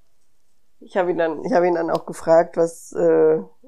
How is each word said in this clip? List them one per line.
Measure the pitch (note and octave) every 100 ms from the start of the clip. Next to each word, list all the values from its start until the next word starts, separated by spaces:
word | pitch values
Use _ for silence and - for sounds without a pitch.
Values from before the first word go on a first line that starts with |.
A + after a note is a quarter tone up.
| - - - - - - - -
Ich | - G#3
habe | F3+
ihn | E3
dann, | E3 D3
ich | F3
habe | F3 F3
ihn |
dann | E3+ E3
auch | D#3+ -
gefragt, | E3+ - E3 E3+ E3+
was, | E3 E3 -
äh, | - E3+ D#3+ D#3+ D#3+ - -